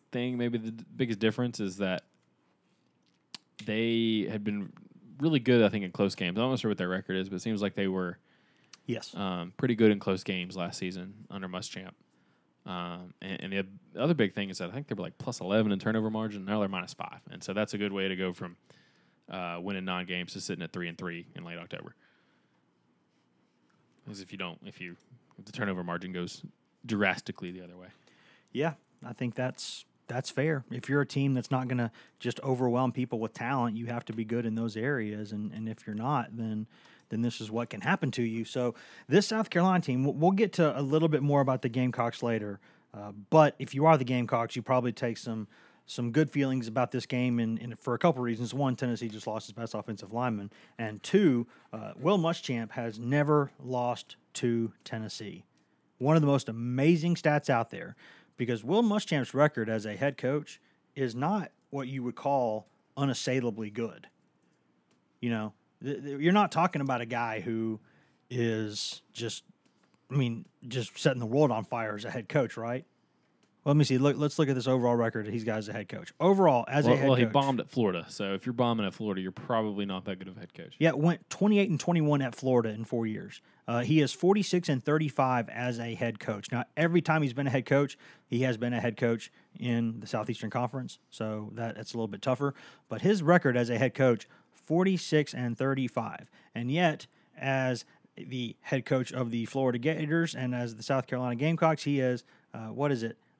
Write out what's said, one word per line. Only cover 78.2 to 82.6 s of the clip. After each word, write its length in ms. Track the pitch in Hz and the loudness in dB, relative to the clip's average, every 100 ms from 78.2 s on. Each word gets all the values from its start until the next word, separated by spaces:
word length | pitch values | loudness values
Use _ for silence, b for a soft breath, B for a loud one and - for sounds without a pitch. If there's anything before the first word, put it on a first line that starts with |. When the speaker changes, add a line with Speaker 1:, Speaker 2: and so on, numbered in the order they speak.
| 98 98 | -4 -4
Speaker 1:
if 100 | 127 | -4
you're 80 | |
bombing 320 | 120 120 113 98 | 0 2 2 0
at 80 | |
Florida, 280 | - 107 95 | -2 -4 -2
you're 100 | 92 | -4
probably 560 | - - 113 110 101 98 | -6 -2 0 0 -2 -4
not 180 | 92 90 | -4 -6
that 140 | 92 | -8
good 80 | 92 | -10
of 100 | 95 | -16
a 20 | |
head 120 | - | -18
coach. 220 | - - - | -16 -12 2
Speaker 2:
Yeah, 140 | 160 | 4
went 360 | 143 160 - - | 6 4 2 -2
twenty-eight 400 | - 208 202 196 | 2 4 6 4
and 80 | 147 | 2
twenty-one 420 | - 170 151 143 | 2 4 4 4
at 140 | 131 - | 0 -2
Florida 340 | 131 127 | 2 4